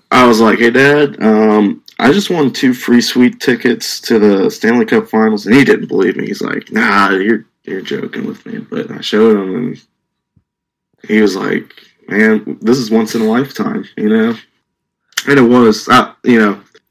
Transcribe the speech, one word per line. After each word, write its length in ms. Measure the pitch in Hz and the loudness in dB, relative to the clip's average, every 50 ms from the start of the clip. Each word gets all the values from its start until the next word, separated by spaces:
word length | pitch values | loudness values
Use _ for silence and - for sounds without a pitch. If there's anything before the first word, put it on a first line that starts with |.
| _ - | _ -2
I 160 | - 127 127 | 2 2 4
was 140 | 123 113 107 | 4 4 4
like, 160 | 113 110 98 | 4 2 2
"Hey, 140 | 98 117 117 | 2 2 2
Dad, 500 | 117 127 139 143 147 147 147 139 - - - | 2 4 4 4 4 2 2 0 -2 -2 0
um, 600 | 110 110 107 107 107 104 107 104 98 - - _ - - - | 2 2 4 4 2 4 2 2 0 -2 -6 _ -18 -8 -2
I 120 | - 123 | 0 2
just 180 | 151 202 202 - | 2 2 0 -2
won 220 | 180 165 147 127 | -2 0 0 -2
two 220 | - - - 127 123 | -2 -2 -2 -2 -2
free 260 | - - - 120 120 | -2 0 2 2 2
suite 380 | - - - 123 123 123 - - | 2 2 2 2 2 2 2 -2
tickets 600 | - - 120 117 - 123 113 - - - - - | -2 -2 -2 0 0 -2 -2 -2 -6 -10 -10 -8
to 180 | - - 117 110 | -4 0 0 2
the 300 | 104 104 101 95 98 - | 4 4 2 2 0 -2
Stanley 360 | - - - 107 120 123 110 | -4 -4 -2 -2 0 0 0
Cup 220 | 113 123 110 104 | 0 0 -2 -2
Finals," 380 | - - 110 110 110 110 104 - | -2 -2 0 0 0 -2 -2 0
and 100 | 95 113 | 2 4
he 80 | 143 135 | 4 4
didn't 240 | - 101 - - | 4 2 0 -2
believe 300 | - - 92 95 95 - | -4 -2 -2 0 0 -2
me. 80 | - - | -4 -6
He's 160 | - - - | -8 -8 -8
like, 280 | - - - - - - | -8 -8 -8 -10 -10 -8
"Nah, 400 | - 107 120 113 101 101 101 98 | -6 -4 -2 0 0 0 0 0
you're, 340 | 98 95 95 107 117 107 - _ _ _ - | 0 0 0 0 -2 -2 -4 _ _ _ -14
you're 180 | - 92 95 | -12 -12 -10
joking 440 | - - 104 - - - - - - | -10 -8 -8 -8 -8 -10 -10 -10 -10
with 200 | 73 - - - | -10 -12 -12 -14
me." 120 | - - - | -16 -14 -14
But 320 | - - - - - - | -14 -12 -10 -10 -10 -10
I 80 | - - | -12 -12
showed 360 | - - - 104 110 113 107 | -8 -2 0 2 4 4 4
him, 180 | 101 95 95 92 | 2 -2 -4 -6
and 260 | 95 95 95 101 - _ _ _ _ _ _ _ _ _ _ _ _ _ _ _ _ _ _ _ _ _ _ _ _ - | -6 -6 -8 -8 -12 _ _ _ _ _ _ _ _ _ _ _ _ _ _ _ _ _ _ _ _ _ _ _ _ -6
he 140 | - 107 107 | -2 0 2
was 140 | 110 101 92 | 2 2 0
like, 360 | 98 104 104 92 - - - - - _ _ _ _ _ | -2 -4 -4 -4 -6 -6 -10 -20 -20 _ _ _ _ _
"Man, 500 | - 95 104 110 110 110 107 107 - - - | -6 -2 0 2 2 2 0 -2 -8 -10 -6
this 160 | - 110 123 139 | 0 0 0 0
is 100 | 120 107 | 0 -2
once 220 | 110 113 110 107 - | 0 0 0 -2 -4
in 60 | 117 | -2
a 40 | 110 | -2
lifetime," 600 | 110 110 123 143 139 - - 107 107 104 104 95 - - | 0 0 -2 -2 -4 -6 -6 -6 -6 -6 -8 -10 -12 -10
you 140 | - 104 107 | -4 -2 0
know? 260 | 110 113 110 117 113 113 - _ _ _ _ _ _ _ _ _ _ _ _ _ - - - | 0 0 0 -2 -4 -6 -12 _ _ _ _ _ _ _ _ _ _ _ _ _ -12 -8 -2
And 120 | 135 143 139 | 0 2 4
it 40 | 123 | 4
was, 440 | 117 123 123 120 110 107 - - - | 4 4 4 4 4 2 0 0 2
I, 240 | 123 127 - - - _ - | 2 2 2 0 -6 _ 0
you 140 | - 123 113 | 0 2 2
know, 220 | 107 104 98 - - _ _ _ _ _ | 2 0 -2 -6 -12 _ _ _ _ _